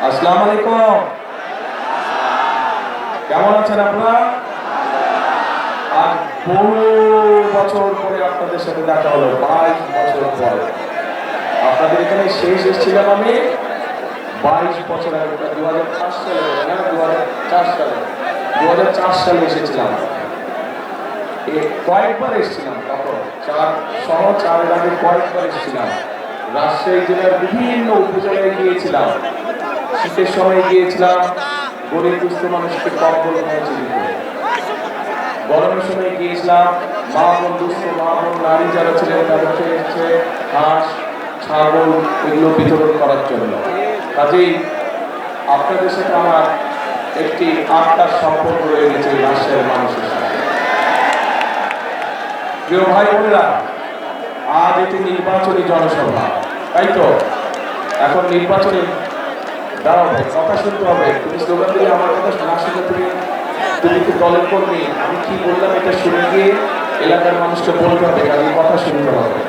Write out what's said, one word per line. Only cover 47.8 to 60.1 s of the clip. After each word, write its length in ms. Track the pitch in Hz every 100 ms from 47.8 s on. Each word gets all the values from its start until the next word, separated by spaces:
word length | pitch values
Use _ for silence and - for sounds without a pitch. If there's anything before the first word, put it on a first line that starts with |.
| 165 165 175 175
সম্পর্ক 380 | 160 156 165 165
রয়ে 240 | 160 147 143
গেছে 180 | 143 143
এই 60 | 139 135
রাজশাহীর 420 | 135 - 131 123
মানুষের 360 | 127 120 - -
সাথে। 240 | - - - - - - - - - - - - - - - - - - - - - - - - - -
প্রিয় 180 | 180 185
ভাই 140 | 185 208
বোনেরা, 340 | 208 214 202 - - - - - - - - - - - 160
আজ 140 | 175 175
এটি 140 | 190 190 190
নির্বাচনী 520 | 180 185 190 185 180 165
জনসভা, 540 | 170 160 160 117 - - - - - -
তাই 140 | 175 190 -
তো? 80 | - - - - - - - - - - 180
এখন 180 | 180 180
নির্বাচনী, 480 | 175 180 196 196 185 170 - - - - - - - - - -
দাঁড়াও 220 | 175 165